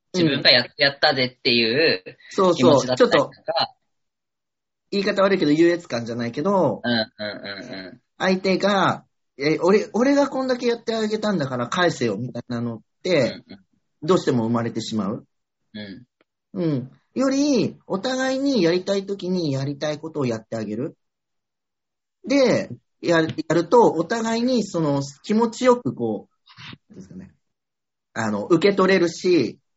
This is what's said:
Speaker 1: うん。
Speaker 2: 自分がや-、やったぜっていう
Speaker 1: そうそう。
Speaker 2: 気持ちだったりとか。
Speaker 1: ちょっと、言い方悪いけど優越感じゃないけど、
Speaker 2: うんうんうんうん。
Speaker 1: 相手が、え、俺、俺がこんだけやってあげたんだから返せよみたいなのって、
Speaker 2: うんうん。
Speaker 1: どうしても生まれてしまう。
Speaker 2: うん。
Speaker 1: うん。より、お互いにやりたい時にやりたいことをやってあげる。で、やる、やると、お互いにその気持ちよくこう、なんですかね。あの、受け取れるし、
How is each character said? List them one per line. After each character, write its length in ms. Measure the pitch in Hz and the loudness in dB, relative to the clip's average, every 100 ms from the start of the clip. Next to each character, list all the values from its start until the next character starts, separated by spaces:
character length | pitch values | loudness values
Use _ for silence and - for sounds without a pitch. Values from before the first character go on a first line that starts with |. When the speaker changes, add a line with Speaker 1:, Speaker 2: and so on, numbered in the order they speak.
| _ | _
Speaker 1:
う 60 | 185 | -2
ん。 20 | |
Speaker 2:
自 80 | 165 | 0
分 140 | 139 | 2
が 80 | 160 | 2
や-、 140 | 127 120 - | 2 0 0
や 140 | 139 | -2
っ 80 | - | 2
た 140 | 156 135 | 0 0
ぜ 200 | 127 - | -2 -4
っ 40 | |
て 100 | 135 | 0
い 120 | 120 113 | 2 2
う 380 | 131 160 92 - - - | 2 0 0 -6 -20 -8
Speaker 1:
そ 200 | - 185 | 2 2
う 40 | |
そ 0 | |
う。 20 | 165 | 4
Speaker 2:
気 80 | |
持 140 | 160 139 | 6 4
ち 100 | 123 | 2
だ 60 | |
っ 40 | 127 | 2
た 60 | 160 | 4
り 40 | |
と 80 | 151 | 4
か。 180 | 131 - | 0 -6
Speaker 1:
ち 40 | |
ょ 20 | |
っ 20 | |
と、 100 | - 160 135 _ _ _ _ _ _ _ _ _ _ _ _ | -6 -4 -4 _ _ _ _ _ _ _ _ _ _ _ _
言 100 | 196 | -2
い 20 | |
方 200 | 196 196 | 0 2
悪 120 | 196 185 | 2 2
い 40 | |
け 60 | 147 | 2
ど 60 | |
優 180 | 151 170 | 4 4
越 180 | 170 - | 2 -4
感 180 | 120 117 | -8 -6
じ 60 | |
ゃ 40 | 117 | -6
な 120 | 120 | -6
い 40 | |
け 120 | 131 | -4
ど、 380 | 190 196 151 95 | 0 2 2 0
Speaker 2:
う 40 | 120 | -2
ん 40 | |
う 40 | 117 | -2
ん 60 | |
う 720 | 110 - 107 98 98 98 82 | -2 -8 -10 -10 -12 -14 -14
ん 120 | 95 92 | -14 -14
う 40 | |
ん。 80 | - _ - | -18 _ -4
Speaker 1:
相 200 | 185 185 | -2 0
手 200 | 190 185 | 0 0
が、 460 | 196 196 156 104 - _ _ - | 2 2 2 0 -8 _ _ -6
え、 180 | 143 156 | -2 0
俺、 300 | 170 208 170 | 2 2 2
俺 200 | - 262 | 0 2
が 160 | 285 277 | 2 0
こ 140 | 269 | -2
ん 40 | 262 | -4
だ 80 | 247 | -2
け 120 | 247 | -2
や 80 | 233 | -2
っ 80 | |
て 120 | - 226 | -4 -4
あ 100 | 220 | -2
げ 100 | 214 | -2
た 160 | 214 | -2
ん 60 | 190 | -2
だ 80 | 131 | -2
か 100 | 127 | -4
ら 100 | 120 | -4
返 220 | - 175 | 0 0
せ 160 | - 120 | 2 -2
よ 120 | 98 | -2
み 140 | 127 | -6
た 100 | 120 | -10
い 20 | - | -8
な 140 | 120 | -6
の 140 | 117 113 | -6 -8
っ 60 | - _ | -16 _
て、 420 | 180 160 110 90 - | -2 0 0 -4 -16
Speaker 2:
う 20 | |
ん 40 | |
う 20 | 98 | -20
ん。 40 | _ _ _ _ | _ _ _ _
Speaker 1:
ど 120 | 156 180 | 0 2
う 20 | |
し 60 | - | 2
て 60 | |
も 120 | 123 | 0
生 60 | 110 | 0
ま 100 | 117 | -2
れ 60 | 117 | -2
て 120 | 113 | -6
し 140 | 110 110 | -6 -4
ま 140 | 95 | -4
う。 160 | 135 - _ _ _ _ | -8 -12 _ _ _ _
Speaker 2:
う 60 | 107 | -16
ん。 260 | 104 87 127 _ _ _ _ | -16 -16 -20 _ _ _ _
Speaker 1:
う 140 | 190 165 | -6 -2
ん。 240 | 139 127 - _ - | -4 -6 -16 _ -2
よ 140 | 269 | 0
り、 480 | 277 294 247 135 - - | 0 2 2 0 -6 -8
お 100 | 196 | -6
互 380 | 254 262 262 262 | -4 -2 -2 -2
い 40 | |
に 220 | 277 254 | 0 2
や 100 | 165 | 2
り 140 | 180 185 | 2 0
た 100 | 202 | -4
い 120 | 196 | -4
時 220 | 202 175 | -6 -4
に 240 | 185 160 | -2 -2
や 120 | 135 135 | -2 -4
り 140 | 139 | -6
た 120 | 151 | -6
い 60 | 147 | -6
こ 140 | 160 | -8
と 80 | 156 | -4
を 60 | 127 | -4
や 100 | 110 | -4
っ 100 | - | -6
て 100 | 113 | -8
あ 60 | |
げ 120 | 107 107 | -6 -6
る。 200 | 156 - _ _ _ _ _ _ _ _ _ _ _ _ - | -8 -10 _ _ _ _ _ _ _ _ _ _ _ _ 0
で、 420 | 277 247 127 - 127 _ _ | 2 4 2 -2 -12 _ _
や 180 | - 165 | 0 2
る、 140 | 160 - - | 0 -4 -2
や 60 | 170 | -2
る 120 | 165 | 4
と、 140 | 247 | 6
お 220 | 185 160 | 6 4
互 360 | 165 175 220 226 | -2 -4 -2 -2
い 20 | |
に 200 | 240 254 | 0 0
そ 160 | 190 170 | -2 -2
の 220 | 151 139 139 - | 0 0 -4 -10
気 100 | - | -2
持 160 | 214 233 | 0 0
ち 160 | - 254 | 2 2
よ 120 | 240 | 4
く 180 | 131 - | 0 -4
こ 320 | 117 104 - | -4 -4 -8
う、 40 | _ _ - - - _ | _ _ -20 -20 -20 _
な 60 | 92 | -20
ん 20 | |
で 40 | |
す 80 | 92 | -20
か 60 | 90 | -18
ね。 180 | - _ _ _ _ _ _ _ _ | -20 _ _ _ _ _ _ _ _
あ 160 | - 110 | -6 -4
の、 160 | 104 101 | -4 0
受 240 | 170 196 | 2 4
け 60 | 196 | 4
取 160 | 185 | 4
れ 80 | 190 | 4
る 100 | 170 | 2
し、 500 | - 180 170 107 - _ | 0 2 2 2 -4 _